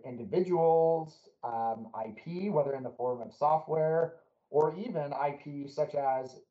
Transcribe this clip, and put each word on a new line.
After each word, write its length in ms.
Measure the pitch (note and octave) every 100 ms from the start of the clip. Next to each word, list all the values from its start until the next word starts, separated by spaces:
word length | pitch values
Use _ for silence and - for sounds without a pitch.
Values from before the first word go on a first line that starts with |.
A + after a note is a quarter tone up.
individual's, 1200 | - A#2+ G#2+ D#3+ F3+ E3+ E3 E3 E3 E3 D#3 - - _
um, 440 | A#2+ A#2 A#2 A2+ G#2+
I 200 | A2 A2+ G#2+
P, 280 | E3 F3 G3+
whether 240 | D3+ C#3
in 80 | C3+
the 80 | B2+
form 320 | - B2 B2
of 100 | G#2+
software 800 | - D3 D#3 - D#3 D#3 E3 D#3+ - _ _ _
or 240 | C#3+ D#3 E3+
even 360 | A#3+ E3+ C#3+
I 260 | C3+ C#3+ C#3+
P 260 | D3+ C#3+ C#3
such 260 | - D3
as 460 | C#3+ C3+ D#3+ B2+ - _